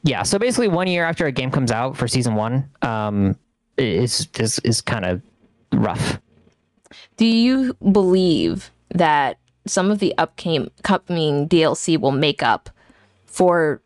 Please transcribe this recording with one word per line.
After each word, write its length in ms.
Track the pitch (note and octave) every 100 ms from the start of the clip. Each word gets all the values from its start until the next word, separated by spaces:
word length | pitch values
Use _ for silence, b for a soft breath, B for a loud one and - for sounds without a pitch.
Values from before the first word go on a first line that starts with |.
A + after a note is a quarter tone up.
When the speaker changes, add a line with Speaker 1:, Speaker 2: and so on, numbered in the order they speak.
Speaker 1:
Yeah, 180 | D#3 G#2+
so 160 | - G3+
basically 300 | A#3+ B3 A3+
one 180 | E3+ F#3
year 180 | F3
after 220 | E3 E3 D#3+
a 60 |
game 180 | B2+ C3
comes 200 | C#3 B2
out 260 | A2+ C3 C3+
for 100 | A#2+
season 260 | B2+ A#2+
one, 320 | G#2+ A2 B2+ C#3 _
um, 560 | B2+ A2 G#2+ G2+ G2 - _ _ _ -
i-, 40 |
is, 440 | C3 B2+ A#2+ - - -
is, 200 | A2+ -
is 200 | - A2+
kinda 400 | - A#2 F2+ F#2 - _ _ _ _
rough. 440 | - G#2+ - C#3+ - _ _ _ _ _ _ _ B B -
Speaker 2:
Do 80 | A3+
you 480 | A3+ A#3+ C4 B3+ - -
believe 800 | G3 F#3 F#3 F#3 C#3+ E2 F#3+ - _ _
that 480 | F3 E3 D3 C3+ - _ _ -
some 240 | - F#3
of 80 | G#3
the 160 | G3 -
upcame-, 520 | D#3+ - F3+ D#3 - _
coming 640 | - G#3 _ F3 D#3 C#3+ D3+
D 160 | E3+
L 120 | D#3+
C 240 | B2+ - D#3+
will 120 | C3+
make 320 | C3+ D3+ -
up 280 | B2 A2 - b b b b b _
for 560 | - F3+ F3 D#3 C3